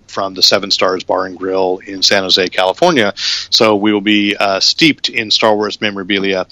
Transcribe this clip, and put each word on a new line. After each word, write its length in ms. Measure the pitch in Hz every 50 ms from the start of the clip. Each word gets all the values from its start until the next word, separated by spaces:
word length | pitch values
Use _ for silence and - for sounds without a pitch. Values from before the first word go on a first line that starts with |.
| _ -
from 260 | - 117 101 98 92
the 100 | 92 87
Seven 260 | - 117 101 95 101
Stars 360 | 92 - 104 95 92 92 90
Bar 220 | - 95 92 92 95
and 100 | 90 87
Grill 400 | 92 92 92 95 95 92 92 92
in 240 | - 98 98 95 90
San 200 | - 107 101 95
Jose, 220 | 92 - 98 92 87
California. 640 | - - 92 92 92 - 170 180 170 135 107 101 -
So 640 | - - - - - - - - - 117 110 107 101
we 160 | 101 107 104
will 80 | 104
be, 340 | 98 107 104 104 101 104 101
uh, 240 | - 104 98 98 95
steeped 480 | - - - - 165 156 135 - - -
in 240 | 135 123 113 104
Star 240 | - - - 110 107
Wars 240 | 104 107 104 95 -
memorabilia 680 | 113 107 101 98 95 90 104 98 95 98 95 92 90 -